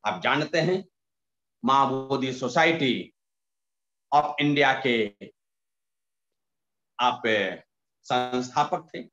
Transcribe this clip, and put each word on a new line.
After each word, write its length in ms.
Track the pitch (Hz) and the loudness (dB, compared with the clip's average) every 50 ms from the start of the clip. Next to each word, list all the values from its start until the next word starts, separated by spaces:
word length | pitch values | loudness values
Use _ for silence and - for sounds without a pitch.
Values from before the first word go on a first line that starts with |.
| - | -4
आप 160 | 107 104 180 | -4 -6 -2
जानते 380 | - 120 135 143 151 147 - 165 | 0 0 0 0 0 0 0 0
हैं 220 | 156 160 185 190 - _ _ _ _ _ _ _ _ _ _ _ _ _ _ _ | 2 2 0 -2 -4 _ _ _ _ _ _ _ _ _ _ _ _ _ _ _
महाबोधि 720 | - 120 135 139 139 131 131 135 135 135 139 131 127 131 127 | 0 2 4 4 4 2 0 -4 -2 -2 -2 -2 -2 -4 -4
सोसाइटी 760 | - 131 120 123 135 160 170 165 165 143 127 113 98 90 - _ _ _ _ _ _ _ _ _ _ _ _ _ _ _ _ _ _ _ _ | -4 -6 -2 0 2 2 2 2 2 0 0 0 -2 -6 -12 _ _ _ _ _ _ _ _ _ _ _ _ _ _ _ _ _ _ _ _
of 220 | - 147 147 - - - | 2 2 2 2 -4 -2
इंडिया 320 | 147 147 147 143 139 135 127 | 0 0 2 2 2 2 2
के 200 | - - 131 120 117 107 104 - _ - - _ _ _ _ _ _ _ _ _ _ _ _ _ _ _ _ _ _ _ _ _ _ _ _ _ _ _ _ _ _ _ _ _ - | 0 0 0 0 0 0 -2 -6 _ -20 -20 _ _ _ _ _ _ _ _ _ _ _ _ _ _ _ _ _ _ _ _ _ _ _ _ _ _ _ _ _ _ _ _ _ 0
आप 240 | 123 123 120 - - 113 110 104 98 92 90 - - _ _ _ _ _ _ _ _ | 0 0 0 0 -2 0 0 0 0 -2 -4 -8 -16 _ _ _ _ _ _ _ _
संस्थापक 800 | - 131 123 123 123 123 127 123 127 - - 202 226 - - - - | -2 -2 -2 -2 -2 -4 -4 -4 -2 -2 -2 0 0 -2 -6 -6 -12
थे। 120 | - 165 - - | -16 -16 -16 -16